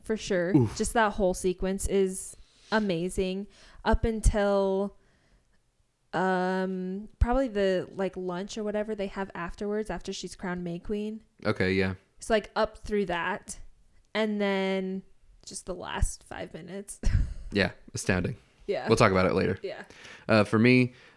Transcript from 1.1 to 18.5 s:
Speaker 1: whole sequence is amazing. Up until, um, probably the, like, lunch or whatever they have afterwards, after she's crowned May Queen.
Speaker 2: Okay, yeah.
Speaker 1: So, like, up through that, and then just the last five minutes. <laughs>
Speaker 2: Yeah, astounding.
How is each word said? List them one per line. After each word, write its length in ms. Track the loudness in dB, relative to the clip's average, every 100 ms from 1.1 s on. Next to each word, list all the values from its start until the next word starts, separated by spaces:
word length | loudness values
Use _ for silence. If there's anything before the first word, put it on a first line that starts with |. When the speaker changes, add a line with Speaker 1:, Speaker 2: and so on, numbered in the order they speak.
Speaker 1:
whole 200 | 2 0
sequence 540 | 0 -2 -2 -2 2 6
is 480 | 6 4 -2 -12 -16 -20 _ -2
amazing. 760 | 0 2 0 0 -2 -2 -4 -8 -16 -20 -2
Up 200 | 2 4 2
until, 880 | 2 4 4 4 2 2 0 -2 -8 _ _ _ _ _ _ _ _ _ _ _
um, 960 | -2 0 0 0 0 -2 -4 -6 -8 -10 -2
probably 280 | 2 2 0
the, 400 | 0 0 0 -4 -6
like, 200 | -6 -6
lunch 400 | -6 -6 -8 -6
or 60 |
whatever 320 | -4 -4 -4 -4
they 120 | -6
have 220 | -6 -8 -8
afterwards, 540 | -10 -6 -4 -4 -4
after 220 | -8 -8
she's 220 | -10 -10 -8
crowned 280 | -8 -6
May 160 | -6 -8
Queen. 400 | -6 -6 -6 -10 -16 _ -4
Speaker 2:
Okay, 280 | 0 2
yeah. 200 | 2 0 -2 _ _
Speaker 1:
So, 140 | 0
like, 160 | 0 0 -2
up 240 | -2 -4
through 260 | -4 -2 -2
that, 540 | -2 -4 -6 -10 -16 -18 -20 _ _ _
and 280 | -2 -2 0
then 640 | 0 0 0 -2 -4 -6 -10 -20 -20 -20 -16
just 200 | -14 -12
the 80 | -10
last 480 | -8 -4 -4 -4
five 300 | -14 -12 -12
minutes. 460 | -14 -12 -12 -12 -2 2
<laughs> 40 | 2 0 -6 -4
Speaker 2:
Yeah, 180 | 0 0 -2 -14
astounding. 420 | -4 0 0 0 -6 _